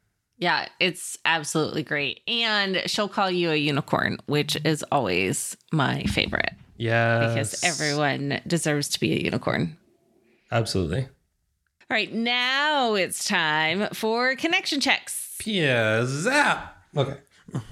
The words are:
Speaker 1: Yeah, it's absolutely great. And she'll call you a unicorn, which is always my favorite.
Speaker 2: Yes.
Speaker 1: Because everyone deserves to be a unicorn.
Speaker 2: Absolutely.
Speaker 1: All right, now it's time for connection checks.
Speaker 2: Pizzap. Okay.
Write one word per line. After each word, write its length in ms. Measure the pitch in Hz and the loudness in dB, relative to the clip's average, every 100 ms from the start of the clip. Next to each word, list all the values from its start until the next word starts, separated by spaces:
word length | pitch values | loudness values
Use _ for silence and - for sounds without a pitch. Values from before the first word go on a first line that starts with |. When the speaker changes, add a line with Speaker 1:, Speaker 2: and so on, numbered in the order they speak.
| _ _ _ - | _ _ _ -4
Speaker 1:
Yeah, 300 | 175 156 - - | 0 0 0 0
it's 360 | 180 170 - - | 0 0 -10 -4
absolutely 600 | - 165 151 160 147 160 | 0 0 0 0 0 -2
great. 360 | 131 147 139 - - | -4 -4 -4 -6 -6
And 560 | 233 233 208 196 185 - | -2 0 0 0 0 -2
she'll 220 | - 202 | -2 -2
call 220 | 214 190 | 0 0
you 200 | 180 170 | 2 2
a 60 | 156 | 2
unicorn, 640 | 147 143 - - - - - | 2 0 0 0 0 -2 -2
which 300 | 147 151 151 | 0 0 0
is 180 | 156 156 - | 0 0 0
always 640 | 143 107 87 95 - - - - | 0 2 2 2 0 -4 -10 -4
my 300 | 160 131 135 | 0 0 0
favorite. 500 | - - - - - - - - | 0 0 0 0 -4 -6 -20 -6
Speaker 2:
Yes. 560 | 113 117 117 117 117 | 0 2 4 2 2
Speaker 1:
Because 320 | 117 107 - | 0 -2 0
everyone 760 | 180 156 151 147 147 135 143 135 - | -2 0 0 2 0 0 -2 -4 -2
deserves 420 | 170 160 147 147 | 0 2 0 -2
to 120 | - | 0
be 120 | - | 0
a 100 | - | 2
unicorn. 540 | - - - - 165 151 _ _ _ _ _ _ - | 0 -2 -2 0 -2 -6 _ _ _ _ _ _ -4
Speaker 2:
Absolutely. 520 | 117 113 95 82 113 | -2 0 0 0 -2
Speaker 1:
All 960 | 127 _ _ _ _ _ _ _ - 226 | -4 _ _ _ _ _ _ _ -6 -4
right, 160 | 196 | -2
now 800 | 214 233 247 247 269 302 294 240 | -2 -2 0 0 0 2 2 2
it's 300 | 208 170 - | 2 0 -2
time 640 | - 190 160 151 156 180 208 | -2 0 2 2 2 0 -2
for 420 | - 220 233 254 | -2 -2 0 0
connection 460 | 254 330 370 370 294 | 0 0 0 0 -2
checks. 560 | 269 196 - - - - | 2 0 -2 -10 -10 -10
Speaker 2:
Pizzap. 1300 | 220 202 147 120 110 110 123 143 202 294 254 156 - - _ 151 | -4 0 2 4 4 2 0 0 0 2 2 2 -4 -18 _ -2
Okay. 220 | 131 131 - _ - 143 - | -2 -2 -14 _ -8 -8 -8